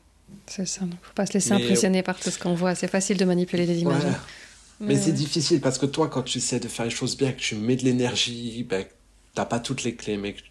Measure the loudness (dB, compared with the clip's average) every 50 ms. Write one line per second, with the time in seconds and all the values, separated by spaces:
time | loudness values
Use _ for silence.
0 | _ _ _ _ _ -20 -20 -20 -18 -12 -8 -6 -6 -6 -4 -4 -4 -6 -6 -8
1 | -14 -8 -4 -2 -2 0 0 2 2 4 4 4 4 4 4 4 4 4 4 2
2 | 2 0 -4 -4 -4 -6 -4 -2 -2 0 0 2 2 0 0 0 -2 0 0 0
3 | 0 2 2 2 4 4 4 2 2 0 0 0 2 2 2 2 2 2 2 2
4 | 2 0 0 -2 -4 -10 -16 -18 -20 -20 -20 -20 -20 -20 -14 -4 0 2 2 4
5 | 4 4 2 2 0 0 0 0 2 4 2 4 4 2 0 0 0 0 0 0
6 | 0 0 0 -2 -2 -2 -2 -2 -2 -2 -2 -2 -4 -4 -4 -4 -4 -4 -2 -2
7 | -2 -2 0 0 0 0 0 -2 -4 -4 -4 -2 0 0 2 2 4 4 4 4
8 | 2 2 0 0 -2 -2 -4 -6 -8 -8 -8 -8 -4 -2 -2 -2 -2 -4 -12 _
9 | _ _ _ _ _ _ -6 -4 -2 -2 -2 -2 -2 -4 -4 -4 -4 -4 -4 -4
10 | -4 -4 -4 -2 -4 -6 -8 -10 -14 -18